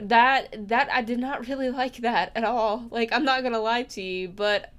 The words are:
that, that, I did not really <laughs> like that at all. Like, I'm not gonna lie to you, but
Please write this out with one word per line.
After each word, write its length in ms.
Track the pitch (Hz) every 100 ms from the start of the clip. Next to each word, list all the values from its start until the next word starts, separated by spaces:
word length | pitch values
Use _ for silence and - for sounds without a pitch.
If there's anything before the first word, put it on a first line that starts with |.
that, 680 | 202 233 254 269 254 - 202
that, 200 | 233 285
I 100 | -
did 160 | 226 240
not 280 | 254 285 240
really 220 | 269 262
<laughs> 120 | 262
like 160 | 262 262
that 340 | 240 214 185 -
at 80 | 220
all. 420 | 240 220 214 233
Like, 220 | 226 233
I'm 120 | 226 269
not 180 | 262
gonna 160 | 254 226
lie 240 | 220 240
to 180 | 247 -
you, 280 | 185 185 185
but 420 | 196 208 202 -